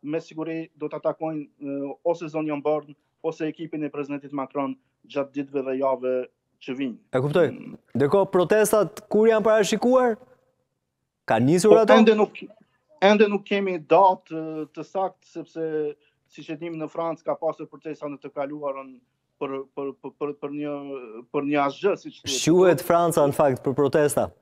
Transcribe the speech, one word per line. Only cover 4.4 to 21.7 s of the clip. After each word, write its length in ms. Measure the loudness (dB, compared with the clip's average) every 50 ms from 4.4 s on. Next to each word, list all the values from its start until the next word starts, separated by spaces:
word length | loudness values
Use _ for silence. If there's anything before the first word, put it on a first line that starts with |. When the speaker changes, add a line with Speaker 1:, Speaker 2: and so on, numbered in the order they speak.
| -8 -6 _ -6 -6 -6 -6 _ _ _ _ _ _
Speaker 1:
gjatë 260 | _ -6 -6 -6 -6 _
ditëve 300 | -10 -10 -6 -6 -6 -4
dhe 120 | -4 -4 -2
javëve 360 | 0 -2 -2 -2 -2 -2 -2 -2 -4 -8 _ _ _ _ _ _ -12
që 120 | -10 -8
vijnë. 220 | -6 -6 -8 -8 -10 _
Speaker 2:
E 140 | _ -4 -2
kuptoj. 260 | -2 0 2 2 2 2
Speaker 1:
Mm. 260 | 0 -6 -14 -18 -18 -20 _ _
Speaker 2:
Ndërkohë, 380 | _ 0 0 4 4 4 2 4
protestat 680 | 2 2 2 4 4 2 4 4 4 2 2 0 -4 -14 -14 _
kur 200 | 2 4 4 4
janë 160 | 4 4 4
parashikuar? 720 | 2 4 4 2 2 0 0 2 4 4 4 4 2 0 -2 -8 _ _ _ _ _ _ _ _ _ _ _ _ _ _ _ _ _ _ _ _ 0
Ka 100 | 0 2
nisur 340 | 4 4 2 4 6 6 8
Speaker 1:
Po, 80 | 8
Speaker 2:
ato? 140 | 8 8 8
Speaker 1:
ende 200 | 8 8 6 6
nuk, 240 | 4 2 -2 -2 -18 -20 -20 -20 _ _ _ _ _ _ _ _ _ 4
ende 260 | 4 6 6 4 2
nuk 160 | 2 -4 -4
kemi 340 | -4 -4 -2 -2 -2 -4 -6
datë, 560 | 0 _ 6 6 6 6 4 2 _ _ -10
ë, 340 | -10 -8 -8 -8 -10 -10 -12
të 160 | _ -16 -16
saktë, 420 | -10 _ -6 -6 -6 -6 _ _
sepse, 400 | _ _ -16 -16 _ _ -8 -8 -6 -4 -4 -4 -6 -8 _ _ _ _ _ _ _ _
siç 160 | -20 -14 -14
e 60 | -12
dim, 180 | -12 -10 -12 -10
në 120 | -10 -10 -10
Francë 360 | _ -6 -6 -6 -6 -8 _
ka 100 | -6 -6
pasur 320 | -4 -4 -6 -6 _ -12
protesta 400 | -16 -16 -16 _ -12 -12 -10 -10
në 120 | -12 -12 -12
të 100 | _ -14
kaluarën 640 | _ -8 -8 -8 -8 -8 -8 -8 -8 -8 -12 -16 -20 -20 _ _ _ _ _ _ _ _
për, 100 | -8 -8 -8 -8 -10 _
për, 220 | _ -10 -10 -10 -10
për, 160 | _ _ -18 -12
për, 200 | _ -8 -8 -8
për 160 | _ -10 -10
një, 240 | -8 -8 -8 -8 -8 -8 -10 -12 -12 -12 -14 -14 -16 -18 -18
për 160 | _ -8 -6 -4
një 160 | -2 0 0
asgjë, 340 | 0 0